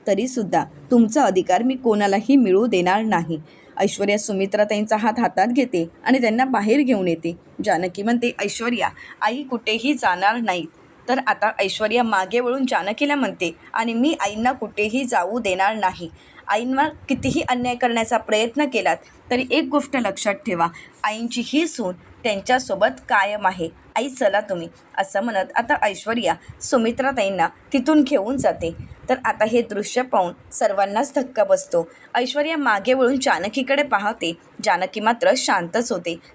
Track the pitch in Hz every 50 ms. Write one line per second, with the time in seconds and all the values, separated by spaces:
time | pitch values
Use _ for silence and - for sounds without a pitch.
0 | - 214 196 190 240 254 - 247 208 165 - - - - - - - - 254 233
1 | 226 214 - 294 254 196 180 185 170 - 180 180 233 262 262 254 - 233 208 208
2 | 202 196 196 202 196 - 277 277 233 190 185 196 240 233 196 180 175 180 190 214
3 | 220 220 190 170 165 156 165 151 - - - - - - - - 196 190 - -
4 | 202 202 208 214 - - 202 190 196 196 208 208 208 208 214 208 214 214 220 214
5 | 226 220 220 240 233 - - 185 190 240 240 285 254 254 - 170 165 170 - -
6 | - - 254 269 240 214 220 240 262 262 254 214 202 214 240 294 285 247 240 196
7 | 180 175 165 165 - 170 175 - - - - - 196 208 180 160 185 180 180 202
8 | 202 226 240 240 240 240 - - 202 202 - - 233 247 247 196 165 - - -
9 | - - - - 202 214 233 285 277 262 247 220 - 220 220 220 226 277 294 247
10 | 247 196 175 180 190 202 233 247 226 202 180 175 156 - - - - - - -
11 | - - 254 262 254 220 208 - 202 202 - - 202 185 - - 220 214 226 247
12 | 240 220 208 190 190 180 214 240 247 240 254 277 262 - 226 185 175 202 220 -
13 | 285 285 294 285 240 196 180 - 180 165 165 - - - - - 226 233 226 233
14 | 254 240 - - 196 208 208 214 233 247 262 262 220 - - 208 208 214 220 269
15 | 269 220 240 190 175 190 226 247 208 196 180 185 190 208 220 220 196 185 175 170
16 | 175 160 - - - - - - - - 208 220 240 254 262 269 302 311 311 -
17 | - - 262 - - 269 - 339 - - 254 247 240 247 247 240 254 240 233 226
18 | 226 - 233 226 - - 214 214 226 233 - 285 302 277 - 208 170 175 170 -
19 | - - - - - - 247 247 262 - 247 311 - 262 285 285 285 - - 262
20 | 233 196 190 - - 208 196 196 - 214 180 170 170 170 170 - - - - -
21 | - 214 214 226 233 233 - 240 226 - 254 302 339 320 - - 214 180 180 -
22 | - - - - - 226 208 196 190 - 254 262 254 - 196 180 208 254 254 -
23 | - - 233 202 190 208 208 208 202 185 185 185 165 165 - - - - - 220
24 | 254 277 254 - 233 196 196 208 208 208 190 175 165 170 - - - - - -
25 | 196 - - 196 220 240 214 190 190 - - - 240 277 294 - 220 214 190 -
26 | - 214 233 240 202 170 170 - - - - - - - 285 247 220 233 233 -
27 | 254 269 269 233 196 196 196 175 170 - - - - - - 262 - 311 311 302
28 | 262 - 294 202 196 226 277 262 - 190 165 - 170 165 170 - - - - -
29 | - - 254 - - 220 214 - 214 220 240 233 226 - 208 196 214 - - 247
30 | 254 254 - 202 180 175 - - - - - - 233 196 196 196 196 196 202 226
31 | 285 285 - 285 254 254 - 220 202 190 190 185 - - 175 170 165 - - -
32 | - - - 240 254 254 262 294 294 320 330 302 277 240 208 196 190 247 254 262
33 | 254 240 277 254 269 262 190 156 180 214 - 269 262 269 269 285 285 - 226 196
34 | 208 208 226 - 180 165 170 - - - - - - 214 180 175 185 185 - 214
35 | 214 220 240 240 262 - 262 262 - 285 226 185 175 170 - 233 240 - 214 175
36 | 175 170 170 170 - -